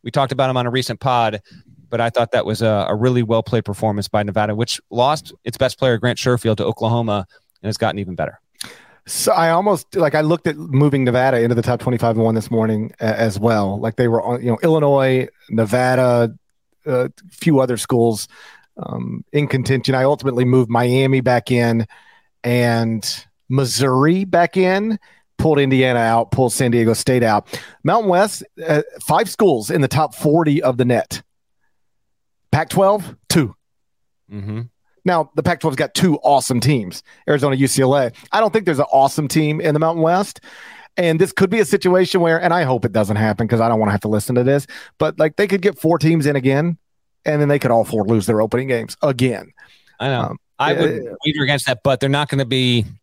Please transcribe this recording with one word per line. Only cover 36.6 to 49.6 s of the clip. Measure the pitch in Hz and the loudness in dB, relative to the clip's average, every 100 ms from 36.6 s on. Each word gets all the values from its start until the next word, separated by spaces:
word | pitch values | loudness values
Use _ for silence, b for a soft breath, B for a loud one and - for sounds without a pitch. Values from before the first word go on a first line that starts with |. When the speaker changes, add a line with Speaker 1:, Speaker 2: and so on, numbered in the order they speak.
| 120 143 92 - b b b | 0 0 -2 -12 b b b
Speaker 2:
Arizona, | 147 139 131 | 0 2 2
U | 135 | 2
C | 139 | 2
L | 131 139 | 2 2
A. | 123 B B | 0 B B
I | 202 | 0
don't | 220 | 2
think | 220 175 | 0 0
there's | 139 | -2
an | 147 | 2
awesome | 135 139 - 147 | 2 2 0 -2
team | 160 151 156 | 0 0 0
in | 165 | -2
the | 151 | 0
Mountain | 160 170 | 0 0
West. | 160 180 202 - B B B B B - | 2 0 -2 -10 B B B B B -2
And | 175 160 | 0 2
this | 185 | 0
could | - 190 | 2 0
be | 226 | 2
a | 196 | 2
situation | 196 185 180 180 190 | 2 2 2 2 2
where, | 170 165 | 2 2
and | 170 | 2
I | 175 | 0
hope | 143 123 | 0 0
it | 117 | 0
doesn't | 104 104 107 | 0 0 2
happen | 110 101 113 | 0 0 0
'cause | 120 | 2
I | 113 | 2
don't | 113 | 2
wanna | 107 | 2
have | 98 | 0
to | 107 | 0
listen | 107 - 123 | -2 0 0
to | |
this, | 123 143 139 B B _ | 2 0 -2 B B _
but, | 156 160 | -4 0
like, | 156 - | -2 0
they | 202 | 0
could | 190 | 2
get | 185 - | 0 0
four | 160 165 | 0 2
teams | 156 165 143 | 2 2 2
in | 143 | 0
again, | 131 135 170 165 _ _ _ _ - | 2 2 0 -4 _ _ _ _ -2
and | 147 | 0
then | 147 | 2
they | 143 | 2
could | 127 | 2
all | 117 | 2
four | 110 113 101 | 2 -2 2
lose | 113 98 | 0 2
their | 107 | 0
opening | 110 117 135 | 0 -2 -2
games | 120 110 - | -4 -4 -4
again. | 143 131 131 104 92 _ | -2 0 -2 -2 -12 _